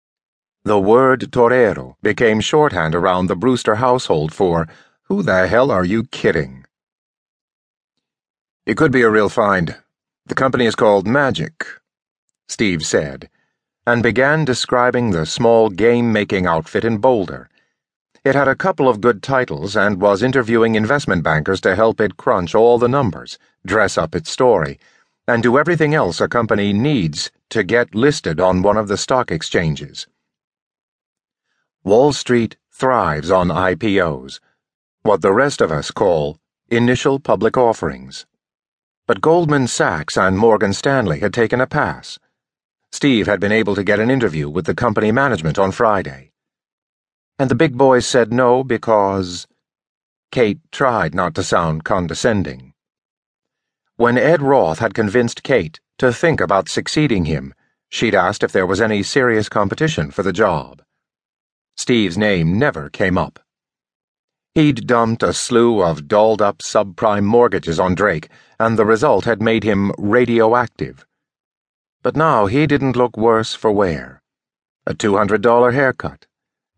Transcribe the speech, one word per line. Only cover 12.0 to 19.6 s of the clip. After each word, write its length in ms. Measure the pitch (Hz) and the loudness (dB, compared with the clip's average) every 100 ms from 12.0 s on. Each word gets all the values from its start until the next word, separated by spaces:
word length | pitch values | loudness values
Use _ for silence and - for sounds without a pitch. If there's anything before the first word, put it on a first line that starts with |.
| _ _ _ _ - | _ _ _ _ -14
Steve 400 | - 110 87 - | -4 -2 -2 -2
said, 420 | 104 76 67 - _ _ _ _ _ - | -2 -2 -8 -18 _ _ _ _ _ -2
and 160 | 120 | 0
began 440 | 113 113 135 156 143 | 2 2 2 2 0
describing 640 | 123 - 127 123 123 120 | -2 -2 0 2 0 0
the 160 | 87 78 | -2 -4
small 420 | - 117 117 110 | 0 4 4 2
game-making 800 | 90 113 120 120 107 101 98 90 | 2 2 2 2 0 0 -2 0
outfit 400 | 82 80 104 110 | -2 -2 -4 -2
in 100 | 110 | 0
Boulder. 540 | 127 120 90 - - _ _ _ _ _ _ _ | 2 0 -2 -8 -18 _ _ _ _ _ _ _
It 100 | 139 | 0
had 140 | 135 135 | 2 2
a 80 | 131 | 0
couple 320 | 190 170 135 | -2 0 0
of 120 | 107 | 2
good 220 | 117 104 | 0 0
titles 540 | - 135 123 71 | -2 -2 -2 -6